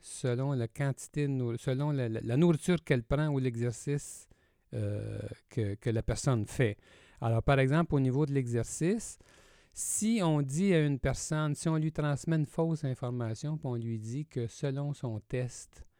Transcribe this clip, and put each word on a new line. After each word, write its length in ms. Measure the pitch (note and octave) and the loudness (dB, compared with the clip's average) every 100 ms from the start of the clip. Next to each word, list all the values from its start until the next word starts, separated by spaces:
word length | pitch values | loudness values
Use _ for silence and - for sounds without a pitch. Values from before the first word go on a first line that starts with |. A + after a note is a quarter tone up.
selon 520 | - - C3 A#2+ C3+ | -12 -6 -2 -2 0
la 160 | C#3 A#2 | -2 -2
quantité 580 | - C#3 C3+ - - C#3+ | -2 -2 -4 -6 -2 -2
de 60 | |
nour-, 220 | C3+ A#2+ A#2 | 0 -2 -2
selon 320 | - C3 D3 | -2 0 0
la, 180 | C#3+ A#2+ | 0 0
la, 120 | A2 | -2
la 140 | - B2 | 0 6
nourriture 460 | E3+ D#3 - F3 | 6 6 2 0
qu'elle 200 | - C3+ | 2 0
prend 260 | A2+ C#3 D3+ | 2 2 2
ou 100 | C#3 | 2
l'exercice, 880 | C3 A#2 A#2+ A2+ - C#3+ - - - _ _ _ _ | 0 0 -2 -2 -2 -4 -4 -16 -20 _ _ _ _
euh, 440 | B2 G#2 G#2 G#2+ G#2+ G#2+ - _ | -4 -2 -2 -6 -6 -8 -10 _
que, 240 | - G#2 | -2 -2
que 160 | G2+ - | -2 0
la 120 | A2 | 0
personne 440 | - A2+ - B2 G#2 | 0 0 2 2 2
fait. 300 | - A#2+ G2+ - - - - | 0 0 0 -10 -20 -20 -6
Alors, 220 | A#2+ A2+ | 0 2
par 160 | A2+ C#3 | 4 4
exemple, 360 | C3 D3+ E3+ | 4 2 2
au 60 | D3 | 2
niveau 240 | C3 B2+ D3+ | 2 2 2
de 60 | |
l'exercice, 840 | C#3 B2 A#2 A2+ - D#3+ A3 - - - - - - _ | 0 0 0 -2 -2 0 0 -4 -14 -20 -20 -20 -20 _
si 480 | - - - G#3+ A3+ | -8 -4 -2 2 2
on 180 | E3+ D3+ | 4 2
dit 320 | C#3 C#3+ G3 | 2 0 4
à 80 | E3+ | 4
une 140 | D3+ C#3 | 4 2
personne, 560 | C#3 B2+ - D#3 D#3 | 0 -2 -2 0 0
si 140 | D3 E3 | 0 0
on 80 | D#3+ | 0
lui 160 | D#3 | 0
transmet 440 | D#3 D3 C#3 - E3 | 0 0 0 0 0
une 100 | D3 | 0
fausse 380 | - E3 D#3+ | 0 0 0
information, 760 | C#3 C3 B2 B2 A#2 A2 D3 D3+ | -2 -4 -4 -4 -4 -4 -4 -4
puis 80 | C#3+ | -4
on 80 | |
lui 240 | A#2+ A#2 A2+ | -4 -4 -6
dit 260 | A2 B2+ D3+ | -6 -8 -6
que 200 | - A#2 | -6 -6
selon 460 | - D3 C3+ C#3+ | -4 -4 -2 -4
son 260 | C#3+ C3 A2 | -4 -6 -6
test, 600 | - B2+ B2 - - - - _ | -6 -6 -6 -8 -18 -20 -20 _